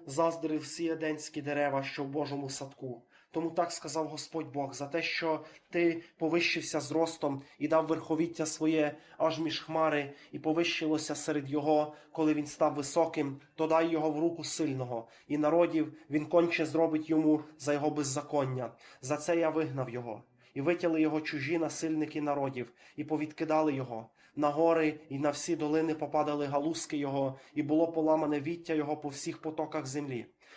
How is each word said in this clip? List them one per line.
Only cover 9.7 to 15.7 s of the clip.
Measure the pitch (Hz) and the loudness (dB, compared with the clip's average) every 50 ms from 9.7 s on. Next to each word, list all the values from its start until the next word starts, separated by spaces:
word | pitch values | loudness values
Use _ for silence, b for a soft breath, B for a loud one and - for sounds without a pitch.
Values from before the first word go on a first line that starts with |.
| 160 160 160 156 147 147 143 139 139 B B B | 0 2 2 2 2 0 -2 -4 -8 B B B
і | - - | -14 -6
повищилося | 131 156 156 165 170 170 - - 165 156 156 156 156 - 147 | -2 0 2 2 2 0 0 -2 0 0 0 0 0 -2 -6
серед | 143 - - 156 147 139 135 | -4 -2 -2 -2 -2 -2 -2
його, | 139 151 143 156 156 151 151 151 151 B B B | -2 0 2 4 4 4 4 2 -4 B B B
коли | - - 156 156 151 | -2 0 2 2 2
він | 151 143 | 2 -2
став | 147 - - 160 151 139 | -6 0 2 2 2 2
високим, | 147 143 139 - 170 160 160 - 156 147 139 135 135 - _ _ | 0 -4 0 2 2 2 2 2 -2 -2 -2 -4 -8 -14 _ _
то | - 156 160 | -2 0 2
дай | 160 165 165 170 | 4 4 4 4
його | 165 156 151 160 | 2 2 0 0
в | 151 147 | 0 2
руку | 160 170 170 165 151 | 0 0 0 -2 -6
сильного, | - - - 160 147 135 127 127 120 123 117 113 B B B B B | -8 -4 -2 -2 -2 0 -2 -4 -4 -4 -6 -8 B B B B B
і | 143 151 | -2 2
народів | 151 151 156 170 175 170 | 2 4 6 6 6 6